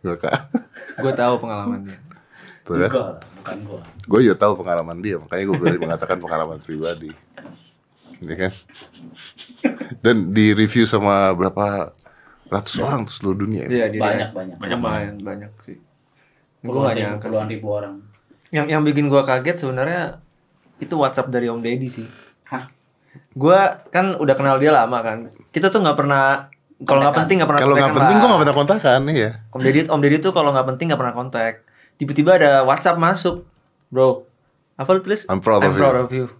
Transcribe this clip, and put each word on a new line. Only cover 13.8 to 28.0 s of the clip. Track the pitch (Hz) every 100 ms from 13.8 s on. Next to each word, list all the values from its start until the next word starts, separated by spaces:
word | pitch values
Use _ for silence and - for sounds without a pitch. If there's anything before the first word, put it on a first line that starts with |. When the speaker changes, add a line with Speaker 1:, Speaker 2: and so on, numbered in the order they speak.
| 110
Speaker 2:
di | 107
Speaker 3:
Banyak, | 104 98 95
Speaker 2:
dia. | 95
Speaker 3:
banyak. | 92 85
Speaker 4:
Banyak | 98 123
Speaker 2:
Lumayan | 117 107 101 104
Speaker 4:
banget. |
Speaker 2:
banyak | 101 101 104 -
sih. | - - _ _ _ _ _ _ _ _
Gue | 120
Speaker 3:
Puluhan | 127
Speaker 2:
nggak | 135
Speaker 3:
ribu, | 110 104
Speaker 2:
nyangka | 107 110
Speaker 3:
puluhan | 110
Speaker 2:
sih. | 107
Speaker 3:
ribu | 110 107
orang. | 104 101 98 - _ _ _ _
Speaker 2:
Yang, | 156 147
yang | 156
bikin | 151 143 147
gue | 139
kaget | 135 127 135 170
sebenarnya | 135 127 143 175 165 - _ _ _ _ _ _
itu | 147 160
WhatsApp | 135 135 127
dari | 123 120
Om | 117
Deddy | 117 127 127
sih. | 120 113 - _ _ -
Speaker 3:
Hah? | 127 131 _ _ _ _ - _
Speaker 2:
Gue | 135 147 190 196 - -
kan | 175 190 151
udah | 147 135
kenal | 139 135
dia | 147
lama | 139 117 123
kan. | 113 110 117 - _
Kita | 160 185
tuh | 214
nggak | 175 143
pernah, | 143 139 135 139 - _ _ _
kalau | 135 139
nggak | 143
Speaker 3:
Kontakan. | 160
Speaker 2:
penting | 160 190
nggak | 165
pernah | 143
Speaker 1:
Kalau | 139
nggak | 143 139
Speaker 2:
kontakan | 135